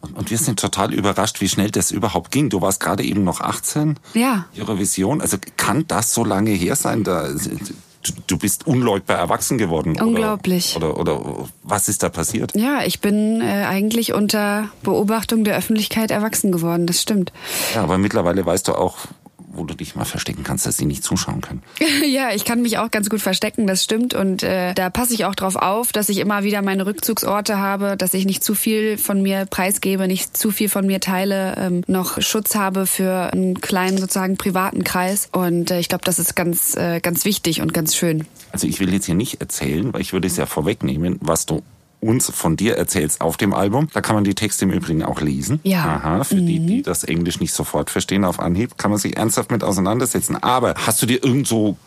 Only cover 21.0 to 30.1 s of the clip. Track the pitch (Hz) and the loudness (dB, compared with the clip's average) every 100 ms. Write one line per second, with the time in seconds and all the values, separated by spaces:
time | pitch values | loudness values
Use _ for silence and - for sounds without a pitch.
21 | - 92 - - - - - - 320 285 | -2 -2 -2 -4 -6 -10 -12 -2 0 2
22 | 302 262 262 208 - 233 240 214 226 220 | 2 2 0 -2 0 0 2 0 0 0
23 | 208 214 202 185 214 - 208 185 - 220 | 0 0 0 0 -2 0 0 2 0 0
24 | 247 - 196 185 185 185 180 185 185 180 | 0 0 0 0 0 0 0 0 0 0
25 | 247 233 180 196 190 185 180 208 240 214 | 0 0 -2 0 -2 2 2 2 0 -2
26 | 208 202 202 208 202 202 196 190 190 214 | 0 0 0 0 0 0 0 0 0 -2
27 | - 220 - 202 208 208 196 196 202 196 | -2 -2 0 0 0 0 0 0 0 0
28 | 180 190 190 190 - 208 - 214 214 208 | -2 0 0 0 0 0 2 2 0 0
29 | - 202 196 196 190 - 185 196 190 190 | 0 2 2 0 -2 0 0 0 0 0
30 | 190 | 0